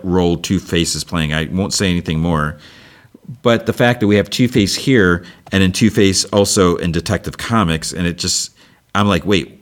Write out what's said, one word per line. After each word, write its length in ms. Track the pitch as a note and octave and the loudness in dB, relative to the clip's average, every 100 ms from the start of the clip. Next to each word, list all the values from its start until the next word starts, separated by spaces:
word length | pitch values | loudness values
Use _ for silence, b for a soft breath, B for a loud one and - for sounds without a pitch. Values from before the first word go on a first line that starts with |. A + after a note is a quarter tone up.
role 320 | F#2 F#2 F2 E2 | -2 0 2 0
Two-Face 580 | - F#2 - E2+ D#2+ | -2 -4 -2 -2 -2
is 80 | D2+ | -4
playing, 300 | - F2 D2+ | -6 -4 -2
I 140 | D#2 D#2+ | -4 -4
won't 260 | F2+ F#2+ | -4 -4
say 180 | - G2 | -2 -2
anything 300 | F2 F2 D#2 | -2 -2 -2
more. 360 | E2+ D#2+ D2+ - B B B B B - - A#2 | 0 0 -2 -6 B B B B B -20 -20 -4
But 240 | A#2+ A2+ - | 0 0 0
the 60 | |
fact 260 | - B2 B2 | 0 2 2
that 80 | G#2 | 2
we 80 | |
have 160 | G#2 F#2+ | 2 2
Two-Face 460 | - A#2+ A#2+ F#2+ - | 0 0 2 0 0
here 480 | - B2+ F2+ F2 B B B | 2 4 4 2 B B B
and 100 | F#2+ | 0
then 120 | F#2 | 2
Two-Face 520 | F#2 A2 G2 G2 F#2 - | 2 2 4 2 2 0
also 500 | G#2 G2 G#2 F2+ E2+ | 2 2 4 2 2
in 160 | F2 | -2
Detective 460 | E2 - F#2 D#2+ - | -4 -2 -4 -6 -12
Comics, 540 | - A2+ F2 D#2+ - | -4 0 0 -2 -6
and 140 | - F2 | -4 -4
it 100 | E2+ | -4
just, 340 | F#2 - - b b b b | -4 -4 -6 b b b b
I'm 140 | G2 G2+ | -2 0
like, 180 | F2 F2 | 0 0
"Wait, 340 | F#2+ - - | -2 -2 -12